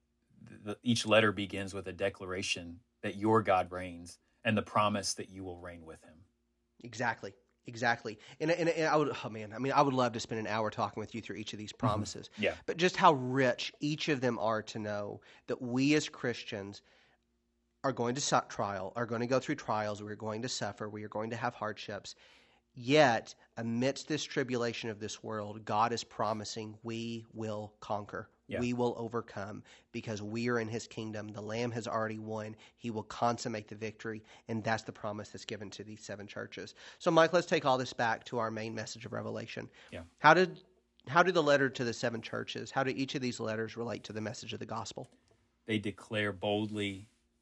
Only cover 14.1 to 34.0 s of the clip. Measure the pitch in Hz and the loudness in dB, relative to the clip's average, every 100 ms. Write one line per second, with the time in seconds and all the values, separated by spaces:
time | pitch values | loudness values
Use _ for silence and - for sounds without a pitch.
14.1 | 135 123 113 107 110 104 113 104 104 104 | 2 2 2 2 0 -2 -6 -4 -4 -6
15.1 | 104 - - - - 123 127 139 151 147 | -10 -14 -16 -8 -6 -2 2 4 4 2
16.1 | - 123 113 - 107 98 104 _ _ _ | -4 -4 -4 -6 -8 -8 -12 _ _ _
17.1 | _ _ _ _ _ _ _ 139 120 120 | _ _ _ _ _ _ _ -2 0 0
18.1 | 131 - 127 - - 104 98 95 120 117 | 0 2 2 2 -2 -4 -2 -4 -4 -2
19.1 | 117 120 131 139 147 - 107 107 104 104 | -2 2 0 0 -4 -2 0 0 -4 -8
20.1 | 104 110 107 120 - 104 - 107 104 107 | -8 -6 -4 -4 -4 -6 -6 -8 -8 -8
21.1 | 107 113 117 120 - 107 104 - 101 - | -6 -4 -4 -4 -4 -6 -6 -8 -10 -10
22.1 | - - - _ _ _ 131 120 151 135 | -18 -20 -20 _ _ _ -10 4 8 8
23.1 | 113 110 - _ - 117 117 131 139 - | 6 0 -16 _ -6 -2 2 2 0 -2
24.1 | 151 - 151 127 123 120 113 117 104 107 | -4 -2 -2 0 0 0 -2 -6 -6 -8
25.1 | - 113 110 104 107 107 107 117 117 - | -8 -8 -6 -6 -8 0 4 4 2 -4
26.1 | - 107 110 104 117 107 107 117 113 117 | -2 0 0 -4 -8 -10 -10 -8 -6 -6
27.1 | 117 113 110 110 104 104 - - 104 101 | -8 -10 -8 -6 -6 -8 -10 -4 -4 -4
28.1 | - 107 _ - 104 123 123 120 - 117 | -8 -10 _ -8 -2 0 2 0 0 -4
29.1 | 117 110 113 98 101 - - _ 120 117 | -4 -6 -8 -8 -10 -14 -20 _ -10 -6
30.1 | 104 104 113 120 120 110 113 - - 110 | -6 -4 -4 0 0 0 -4 -8 -10 -8
31.1 | 107 104 104 107 110 120 113 110 110 110 | -6 -8 -8 -6 -2 -2 -2 -2 -2 -2
32.1 | 110 107 110 107 110 - _ 120 107 104 | -4 -6 -6 -8 -12 -18 _ -6 -6 -6
33.1 | - 120 117 127 107 - 104 110 - | 0 2 2 -2 -6 -6 -8 -8 -8